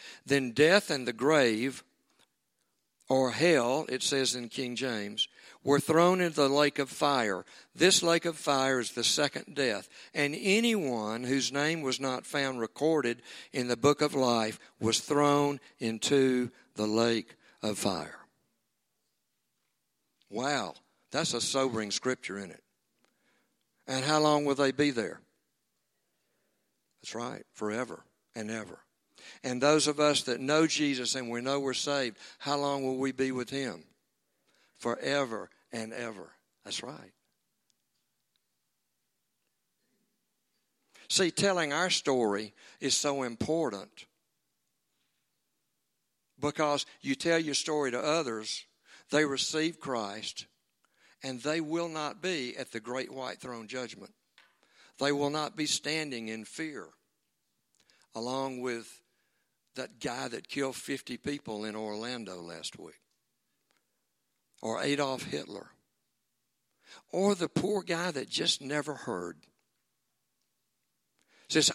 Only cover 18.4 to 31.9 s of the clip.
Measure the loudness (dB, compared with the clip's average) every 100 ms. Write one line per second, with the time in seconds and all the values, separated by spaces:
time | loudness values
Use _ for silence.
18.4 | _ _ _ _ _ _ _ _ _ _
19.4 | _ _ _ _ _ _ _ _ -12 -4
20.4 | -2 -2 -4 -8 _ _ _ -4 -2 -2
21.4 | -2 0 0 -2 -4 -4 -4 -4 -6 -10
22.4 | -10 -14 _ _ _ _ _ _ _ _
23.4 | _ _ _ _ -6 -2 2 4 6 4
24.4 | 2 2 2 4 2 2 -4 -6 _ _
25.4 | _ _ _ _ _ _ _ _ _ _
26.4 | _ _ _ _ _ _ -12 -10 -8 -10
27.4 | -14 -8 -4 -4 -6 -10 -18 _ _ -12
28.4 | -8 -8 -10 -16 _ _ _ _ -20 -10
29.4 | -4 2 4 6 4 4 4 4 0 -2
30.4 | 2 4 4 4 0 0 -2 -4 -4 -4
31.4 | -2 -2 0 -2 -2